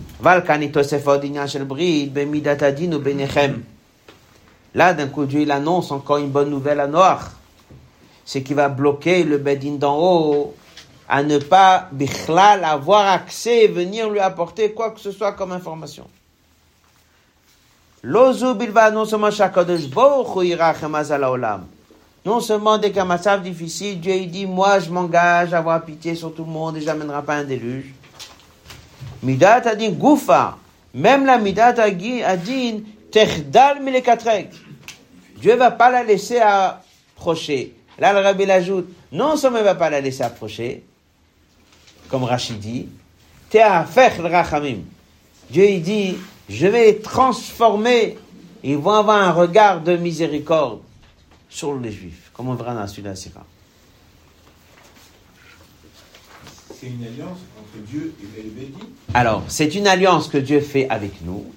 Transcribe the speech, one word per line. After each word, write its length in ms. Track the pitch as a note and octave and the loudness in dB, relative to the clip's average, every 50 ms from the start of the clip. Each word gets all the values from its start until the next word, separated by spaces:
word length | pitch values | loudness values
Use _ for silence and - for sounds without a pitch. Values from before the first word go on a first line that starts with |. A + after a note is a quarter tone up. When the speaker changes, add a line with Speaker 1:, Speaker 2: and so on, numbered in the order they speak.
| - - - - | -20 -20 -8 0
Speaker 1:
Val 240 | G#2 D#3+ F3+ F3+ F3 | 2 4 4 4 2
Kanito 400 | - D3+ D3 D3 C#3 C#3 D3+ C#3 | 0 -2 -2 -2 -2 0 0 0
Sefod 400 | C#3 - C#3+ C3+ C#3+ C#3+ C#3 C#3+ | 0 -2 -2 0 0 0 0 0
Inyan 240 | C#3 C#3+ D3 C#3+ | -4 -6 -6 -6
Shel 160 | C#3 C3+ C#3+ C#3 | -6 -6 -8 -8
Brit, 440 | C3+ C3+ C#3 F3 F3+ D#3+ D3 C#3+ | -8 -6 -4 -2 0 0 -2 -2
Bemidat 580 | C#3 C3 C#3+ C#3+ D3 D3+ D3+ C#3 D3 C#3+ C#3+ D3+ | -4 -4 -6 -4 -4 -4 -4 -2 -2 0 2 0
Adin 260 | C#3+ C#3 C#3 E3+ F3 | 0 0 0 -4 -4
ou 80 | D#3+ C#3+ | -4 -4
Benechem. 640 | C3 C#3 C#3 C#3 C#3 C3+ - D3 C#3+ C3+ - A#2 - - - _ _ _ _ _ _ - - _ _ _ _ _ _ _ _ _ _ _ - | -2 -4 -4 -4 -4 -2 0 0 0 0 -2 -6 -10 -16 -20 _ _ _ _ _ _ -20 -20 _ _ _ _ _ _ _ _ _ _ _ 0
Là, 200 | - D#3+ F3+ F3 | 2 2 2 2
d'un 140 | D3+ D3 | 0 -4
coup, 180 | C3 C3+ D3+ C#3+ | -6 -4 -4 -4
Dieu, 160 | C3+ C3 D3+ | -2 0 0
il 100 | D3+ D3 | 0 0
annonce 400 | C#3+ C#3 C#3+ D#3+ F3+ F3+ - - | 0 -2 0 0 0 -2 -2 -4
encore 260 | C#3+ C#3 - - C#3+ | -6 -6 -4 -2 -2
une 140 | D3 D3 C#3 | -2 -2 -2
bonne 180 | C3+ C#3+ C#3+ C#3+ | 0 0 0 0
nouvelle 320 | D3 C#3 C3 D3 D3 C#3+ | -2 -4 -2 -2 -2 -2
à 60 | C#3+ | -2
Noach. 440 | C#3 D3+ E3+ F#3+ F3+ C#3+ - - - - - _ _ _ _ _ - - - - _ _ _ _ _ _ _ _ | 0 2 4 4 4 2 0 -6 -14 -18 -20 _ _ _ _ _ -20 -20 -20 -20 _ _ _ _ _ _ _ _
C'est 180 | - - C#3 C3 | -10 -8 -8 -6
qu'il 120 | C3 C#3+ | -4 0
va 120 | C#3+ C#3+ | 0 0
bloquer 560 | C#3 C3+ B2+ C#3 D3 C#3 C#3+ - E3 F3+ F3+ E3+ | 0 0 0 0 0 0 0 0 0 2 2 2
le 140 | D3+ D3 | 2 0
Bedin 380 | C#3 C3+ C#3+ C#3 C3+ C3+ C#3+ D3 | -2 0 -2 -2 -2 -4 -6 -6
d'en 220 | C#3 D3 C#3+ C#3+ | -2 -2 0 0
haut 580 | D3+ E3+ F#3 F3+ E3+ D#3+ D3+ D3 C#3+ C#3+ - - - _ _ - - - _ _ - _ | 2 2 4 4 4 2 2 0 0 -2 -4 -10 -18 _ _ -20 -20 -20 _ _ -14 _
à 140 | - - C#3 | -2 -2 0
ne 160 | C#3+ D3 D3 | 0 2 0
pas, 500 | C#3+ C#3 - F#3 F#3+ F#3+ F#3+ F#3 F3+ - - | 0 2 4 6 6 8 8 6 4 2 -4
Bichlal, 720 | C#3 C3+ C#3+ B2+ - - - - D#3 F3 G3 G#3 G#3 G3 E3+ | -6 -6 -4 -4 -6 -6 -4 0 2 4 6 6 6 4 2
avoir 420 | D#3 D#3 C#3+ C#3 D#3+ G3+ G#3+ G3+ | -2 -2 -2 2 2 4 4 4
accès 580 | G3 F#3 E3 - - - - - A3+ A#3+ A#3 A3 | 4 2 0 -2 -6 -12 -6 -2 0 4 4 4
et 20 | |
venir 420 | G3 E3+ F3 F3 F#3 G3+ A3+ A3 G#3+ | 4 4 0 -4 -4 -4 -6 -4 -4
lui 100 | G#3 G3+ | -2 0
apporter 540 | F#3+ F#3+ F3+ E3+ E3+ E3 - - G#3+ G#3 G#3+ | -2 -2 -2 -4 -8 -6 -4 -2 -2 -2 -2
quoi 160 | A3 A3+ G#3+ | -4 -6 -6
que 100 | A3 - | -8 -10
ce 120 | - G3+ | -12 -12
soit 220 | F#3+ G3 A3 G3+ G3+ | -8 -6 -4 -4 -4
comme 180 | - G3 F3+ | -6 -8 -8
information. 560 | F3+ F3+ F3+ E3 D#3+ D#3 D#3+ D3 - - - - _ _ _ _ _ _ _ _ _ _ _ _ _ _ _ _ _ _ _ _ _ _ _ _ _ _ _ _ _ _ _ _ _ _ _ _ _ _ | -8 -10 -10 -12 -14 -14 -14 -16 -18 -20 -20 -20 _ _ _ _ _ _ _ _ _ _ _ _ _ _ _ _ _ _ _ _ _ _ _ _ _ _ _ _ _ _ _ _ _ _ _ _ _ _
Lo 320 | - A#2 D#3 A3 B3+ C4 B3 | -6 0 4 4 4 4 4
zu 200 | G3 A#3+ B3+ B3 | 2 -2 -2 -2
bilvad, 380 | G3 A#3+ A3 G3 A3+ A3 G#3+ G#3+ | -2 -4 0 4 4 4 4 4
non 120 | A3 A3 | 0 -2
seulement 260 | G#3+ A3 G#3+ G#3 G#3+ | -2 -2 0 0 0
Shakadosh 560 | G#3 G#3 G3+ F#3 - F#3+ F3 F3 F3+ E3 D3 | 0 0 0 0 2 2 0 0 0 -4 -4
Baruch 480 | C3+ C3 G3 B3+ C#4+ C#4+ C4+ A#3+ - - | -4 0 4 4 4 4 2 -2 -2 -2
Hu 80 | F#3+ F3+ | -2 -2
yirachem 500 | F3 E3+ D#3+ E3 E3 D3+ - D#3+ D3+ D#3 | 0 0 0 0 0 0 -2 -4 -6 -4
az 160 | D3+ D3+ - | -4 -4 -2
al 120 | D3+ C#3 C#3 | -2 -2 0
haolam. 440 | B2+ B2+ B2+ A#2+ A2 G#2 F#2+ F2 D#2 - _ _ _ _ _ _ _ _ _ - | -2 -2 -2 -2 -4 -6 -6 -10 -16 -20 _ _ _ _ _ _ _ _ _ -4
Non 140 | F3+ A3+ A#3+ | -4 -2 -2
seulement 400 | A3+ A3+ G#3+ G#3 G#3 A3 G#3+ G#3 | -2 -2 -2 0 2 2 2 2
dès 120 | G#3 G3+ | 2 0
qu'un 140 | F3 G3+ F#3 | 0 0 0
matzav 380 | F#3 F3 E3+ - G#3 G3+ G3 F3 | 0 -2 -2 0 0 0 0 -2
difficile, 560 | F#3 F3 D#3+ E3 E3 E3 - F#3+ G#3 G3 F3 | -6 -12 -10 -12 -12 -10 -8 -8 -8 -8 -6
Dieu, 140 | D#3+ F#3+ F#3+ | -4 -2 -2
il 180 | F#3 F#3 F3 | -2 -4 -6
dit, 160 | D#3+ G3 G3 | -8 -8 -8
moi, 320 | F#3 F#3 F3+ F#3+ G3+ G3+ G3 | -4 -2 0 2 2 2 2
je 100 | E3+ D#3+ | 0 -2
m'engage 640 | F3 F3+ F3+ E3+ E3 E3+ F3 F3 F3 F3 F3 E3+ F3 | -4 -4 -2 0 2 2 4 4 4 2 2 0 0
à 60 | E3+ | -2
avoir 260 | D#3+ E3 E3 E3 E3 | 0 0 -2 -2 -4
pitié 300 | E3 D3+ D3+ - E3 E3 | -6 -14 -10 -8 -8 -8
sur 180 | E3 E3 D#3+ D#3+ | -6 -8 -10 -10
tout 100 | E3 D#3+ | -10 -10
le 80 | D#3+ | -10
monde 260 | D#3+ D#3 D#3+ D#3+ D#3 | -8 -8 -6 -8 -8
et 40 | D#3 | -6
j'amènerai 400 | D3+ D#3 D#3 D3+ D3+ D3+ C#3+ C#3+ C#3+ | -6 -6 -6 -6 -6 -8 -8 -8 -6
pas 120 | D3+ D3+ | -4 -4
un 80 | D3 C#3+ | -4 -4
déluge. 500 | C3+ C3 A#2+ A2+ A#2+ B2+ C3+ C3 - - - - - - - - - - - _ _ _ _ - - - - - - - - - - - - | -6 -6 -6 -6 -8 -8 -10 -12 -14 -18 -20 -20 -20 -20 -20 -20 -20 -20 -20 _ _ _ _ -20 -20 -20 -20 -20 -20 -20 -20 -18 -18 -14 -8
Midat 460 | - B2+ C3 C3 E3 G3 A3+ B3 B3 | -4 -2 0 4 6 6 6 6 4
Adin 240 | A#3 A3 G#3 A3+ G#3+ | 0 -2 -2 -2 -4
Goufa, 640 | E3+ C#3 D#3 - D4+ - - - E3+ C#3+ A#2+ F#2 - - - _ _ _ _ _ - | -2 2 4 4 4 4 4 2 2 2 2 0 -4 -10 -18 _ _ _ _ _ -6
même 320 | B2 D#3+ A3 C4+ C#4 C4+ | 0 2 4 4 4 4
la 120 | C4+ B3+ | 4 4
Midat 360 | A#3 G#3 G3 F#3+ G3+ A3+ B3 A#3+ | 4 2 0 0 2 4 4 4
Agi-, 500 | A#3+ A3 G#3 G3 E3+ F3+ A#3 B3+ A#3+ E3 | 4 2 0 0 -2 -6 -8 -6 -4 -2
Adin, 560 | D#3+ F#3+ F3+ E3 G#3 C4 C4+ B3 A#3 A3 G#3 - - - - - - | -2 -2 -2 -4 -6 -6 -4 -4 -4 -6 -8 -12 -14 -20 -20 -6 0
Techdal 720 | - G#3+ G#3+ - - E3 C#3+ C3+ C3 A#3 C4 C#4+ C#4+ C#4 | 4 4 4 4 2 -4 -4 2 4 6 6 6 4 0
Milekatrek. 720 | C#4 C4+ C4 B3+ B3 B3 A#3 A3+ A3+ A#3 A3 G3 - - - - - - - - - - - - _ _ _ - - _ - | -4 -2 -2 0 2 2 0 2 2 -2 -2 -2 -4 -8 -16 -20 -20 -20 -20 -20 -20 -20 -20 -20 _ _ _ -20 -20 _ -12
Dieu 180 | - A2 F#3 A#3+ | -2 2 4 4
va 140 | A#3+ B3+ A#3 | 6 4 4
pas 220 | A#3+ - A#3 B3 | 4 6 4 4
la 120 | B3 B3 A#3 | 4 4 2
laisser 360 | A3 G#3 F#3 G3 - A#3+ A#3+ | 2 0 0 0 -2 0 2
approcher. 1400 | A3 G#3 G3+ G3 F#3+ F3+ - - - _ _ _ _ _ _ - - E3+ E3 D#3+ - - D3 C3 A2 - - _ _ _ _ | 4 4 4 4 2 0 -2 -6 -16 _ _ _ _ _ _ -8 -4 -4 -4 -4 -4 -4 -4 -4 -6 -8 -14 _ _ _ _
Là, 160 | - D3 F#3 G3+ | 0 2 2 4
le 60 | G3 | 4
Rabbi 260 | F#3+ G3 G3 F#3 G3 | 2 2 2 2 2
l'ajoute, 440 | F#3+ F#3+ F#3 F3 F3+ G3 F#3 F3 F3 - - _ - | 2 2 2 2 0 -4 -6 -6 -8 -12 -20 _ -10
non 240 | C3 D#3+ B3+ D4+ D#4 | -6 -2 -2 0 0
seulement 220 | D4 C4+ B3+ A#3+ A3+ | 0 0 0 0 2
il 40 | G#3+ | 2
va 120 | G3+ F3+ | 0 2
pas 140 | E3 E3+ D#3 | 0 0 -2
la 120 | D3 C#3+ | 0 -2
laisser 220 | C#3 C3+ B2+ - B2+ | -4 -4 -6 -6 -6
approcher, 600 | A#2 - - A2+ G#2+ - - A2+ B2 - - - _ _ _ _ _ _ _ _ _ _ _ _ _ _ _ _ _ _ _ _ _ _ _ - - | -8 -8 -10 -14 -14 -10 -10 -10 -10 -10 -12 -16 _ _ _ _ _ _ _ _ _ _ _ _ _ _ _ _ _ _ _ _ _ _ _ -12 -6
comme 140 | - C3 B2+ | -6 -4 -2
Rachid 360 | A#2 B2 A#2+ - - A#2+ G2+ | -2 -2 -4 -4 -6 -10 -10
dit, 280 | F#2+ A2 A#2+ A#2+ - - - - _ _ _ _ _ _ _ _ _ - | -10 -10 -10 -10 -10 -12 -18 -20 _ _ _ _ _ _ _ _ _ 2
Te'afech 680 | - G#3+ A3+ G#3+ F#3+ E3 D3+ - - A#3 C4 A3 - | 4 6 6 6 4 2 0 2 4 4 4 4 4
le 100 | - E3 | 0 -4
Rachamim. 520 | F3 E3 F3+ E3 - D#3+ D3 D3 C#3+ A#2 G2 - - - _ _ _ _ _ _ _ _ _ _ - | 0 0 0 0 0 -2 -4 -4 -4 -8 -8 -10 -16 -20 _ _ _ _ _ _ _ _ _ _ -4
Dieu, 200 | A#2 E3 G3 G#3 | 2 4 4 4
il 120 | G3 F3+ | 4 2
dit, 360 | D#3+ F3 G#3+ G#3+ G3 F#3 F3+ - - - - - - - | -2 -4 -2 -2 -2 -4 -4 -8 -10 -16 -20 -20 -16 -12
je 180 | G2 A2 E3 | -4 0 0
vais 180 | G3 A3 A#3+ A3+ | 2 4 6 6
les 140 | A3 G3+ G#3+ | 6 4 4
transformer, 1160 | - - - - C4 C4 A3 - - - - - A#3 A3+ G3+ G#3 G#3+ B3 B3 A#3 G#3+ F3 - - - - - - - - - - - | 0 -4 0 2 2 2 0 -2 -8 -10 -2 2 2 2 2 2 0 2 2 2 2 0 -4 -8 -18 -20 -20 -20 -20 -20 -18 -10 -6
ils 140 | C3 C#3+ | -4 -2
vont 140 | C#3+ C#3+ F#3+ | -2 0 2
avoir 300 | G#3+ G#3+ G#3 G#3 G#3+ G#3 | 2 2 4 4 4 4
un 100 | G3 F3+ | 4 2
regard 500 | D#3+ E3+ F3 F3 E3+ G#3+ G#3+ G3+ F#3 E3 | 4 2 2 4 6 6 6 6 4 2
de 140 | D#3 F3 F3 | 0 0 0
miséricorde 840 | E3+ E3+ F3 E3 D3+ E3 D3 D3 D3 - - E3 D#3+ C#3+ B2 G#2+ G#2 - - _ _ _ _ _ _ _ _ _ _ _ _ | 0 0 -4 -4 -4 -4 -4 -4 -4 -2 -2 0 0 0 -2 -6 -10 -18 -20 _ _ _ _ _ _ _ _ _ _ _ _
sur 260 | - - - C#3+ C#3+ | -14 -10 -8 -8 -8
les 160 | C3 B2 A2 | -8 -8 -10
Juifs, 400 | G2+ F#2 F#2 F2 E2 - _ _ _ | -12 -14 -16 -18 -20 -20 _ _ _
comme 160 | - A#2+ C3 | -12 -8 -8
on 40 | B2+ | -8
verra 200 | A#2 A2+ A#2+ A#2+ | -8 -8 -8 -8
dans 80 | A2+ | -8
la 60 | G2+ | -8
suite 180 | G2 - - G2+ | -10 -12 -12 -14
de 40 | G2+ | -14
la 60 | F#2+ | -14
Sira. 300 | F#2 - - D2+ - - _ _ _ _ _ _ _ _ _ _ _ _ _ _ _ _ _ _ _ _ _ _ _ _ _ _ _ - _ _ _ _ _ _ _ _ _ _ _ _ - - _ _ _ _ _ _ - _ _ - _ - - _ - - - - - - - - - | -14 -16 -18 -20 -20 -20 _ _ _ _ _ _ _ _ _ _ _ _ _ _ _ _ _ _ _ _ _ _ _ _ _ _ _ -20 _ _ _ _ _ _ _ _ _ _ _ _ -20 -20 _ _ _ _ _ _ -20 _ _ -20 _ -20 -20 _ -20 -20 -20 -20 -20 -20 -20 -20 -20
Speaker 2:
C'est 180 | - - - | -20 -18 -16
une 160 | B2+ B2 A#2+ A#2 | -14 -12 -12 -12
alliance 340 | A2+ A#2+ C#3 E3 F3+ F3+ F3+ - - - | -14 -14 -14 -14 -14 -14 -16 -18 -20 -20
entre 260 | A2 G#2+ G#2 G#2+ G#2+ G#2 | -20 -20 -20 -20 -20 -16
Dieu 260 | G#2 C3+ D3+ E3 D#3+ - - G2+ G2+ G#2 | -12 -10 -10 -10 -10 -12 -16 -20 -20 -18
et 60 | G#2+ G#2+ | -16 -16
le 60 | A2 | -16
Beit 160 | G#2 B2 C3 | -16 -16 -16
Din ? 200 | C#3 - - G#3 - - - _ - - | -18 -18 -20 -20 -20 -20 -18 _ -4 -2
Speaker 1:
Alors, 300 | B2 A#2+ A#2 G#2+ G2 F2 | 0 0 0 -2 -4 -6
c'est 260 | - - - D#3 D3 D#3+ | -6 -4 -4 -2 -2 -2
une 140 | G3+ G3+ | 0 2
alliance 400 | G3+ F#3+ F#3 F#3+ F#3 F3 D3+ - | 2 2 4 4 4 4 2 0
que 100 | - - | -2 -2
Dieu 220 | C#3+ C3 B2 D3 D3 | -2 0 2 0 0
fait 300 | C#3+ - - C3+ C3 - | 0 0 -2 -2 -2 -2
avec 320 | A2+ A2 G2+ F#2 - - E2+ | -4 -6 -6 -10 -12 -12 -12
nous, 220 | E2 F#2 G#2 - - - | -10 -10 -10 -12 -14 -12